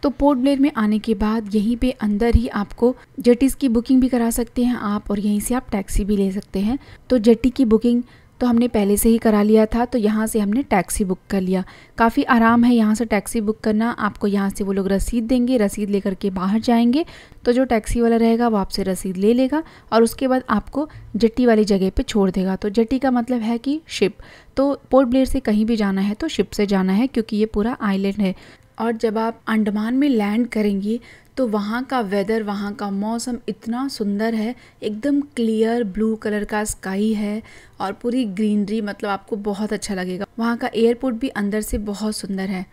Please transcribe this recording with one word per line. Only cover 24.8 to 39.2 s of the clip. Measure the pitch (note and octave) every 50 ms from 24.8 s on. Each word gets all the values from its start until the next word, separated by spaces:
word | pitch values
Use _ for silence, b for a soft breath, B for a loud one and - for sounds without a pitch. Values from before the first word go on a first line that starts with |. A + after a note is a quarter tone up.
| _ -
पोर्ट | - B3+ C#4 A#3+
ब्लेयर | A#3+ C4 C4
से | B3+ - C4+
कहीं | C4 - G#3+ G#3 A3
भी | A3 A#3
जाना | A3 G#3+ G3 F#3+ F#3+
है | F#3+ G3+ G#3
तो | - - D#4+
शिप | - - G3+ F#3+
से | - - G#3
जाना | G3 G3+ F#3+ F#3+ F#3+ F#3+
है | G3 B3
क्योंकि | C4+ - A#3+ A3 - -
ये | G#3 G#3+ A3
पूरा | - G#3 G#3 A3+ B3+ - -
आइलैंड | G#3 G3 F#3+ G3 G3 G3 G#3
है। | G3+ F#3 F#3+ B B B B B B _ _ -
और | A3 A3+ A#3
जब | A3+ - A3+ G#3 A3
आप | A3 A3+ A#3 - _ -
अंडमान | A3 A3 G#3+ G#3+ G3+ G#3+ G#3+ A3 B3
में | C4 C#4 D4
लैंड | C4+ A3 G#3 G3+ G#3 A3+ B3 A#3
करेंगे | - A3+ G#3+ G#3 G3+ G3 F#3+ G#3 A3 A#3+ B B B B B B _
तो | - C4
वहाँ | A#3+ G3+ G#3+ G3+ G#3 A3 A#3+ B3+
का | C4+ C4+ B3+
वेदर, | A#3 F#3+ F#3+ G3+ G3 F#3+ A3 A3+ A3
वहाँ | G3+ G#3 G3 G3+ G3+ G3+
का | - G#3+ G3+
मौसम | G3 G3 G3+ G#3+ A3+ A#3 A#3 - B3 A3+ - -
इतना | G#3 - - A3+ A3+ A#3+ C4 C#4
सुंदर | - - A3 G3+ G3+ G3+ A3 A3+ A3+
है, | A3 G#3+ A3 B3 b b b b b -
एकदम | G#3 G#3+ G#3+ G#3+ C#4+ C#4 C#4+ C#4 C#4+ _
क्लियर | - A#3 A3 A3 G#3+ A3 A3 A3+ A#3+ A#3+
ब्लू | G3+ F3+ G#3 A3 A3 A3
कलर | A3 - A3 G#3 G#3 G#3
का | G#3 - G#3 G#3+
स्काई | G#3+ - - - F#3+ F#3+ G3 G#3 A3 A3
है | G#3 G#3+ G3+ G#3 A3 A3+ B B B B B B _
और | F#3+ F#3+ G3+
पूरी | - - A#3+ A#3 C4 C4
ग्रीनरी, | G#3+ F#3 F3+ A3 G#3+ G#3 G#3 G3+ F#3 G#3 A3+
मतलब | G#3+ G#3 G3 - - G#3
आपको | G3 F#3+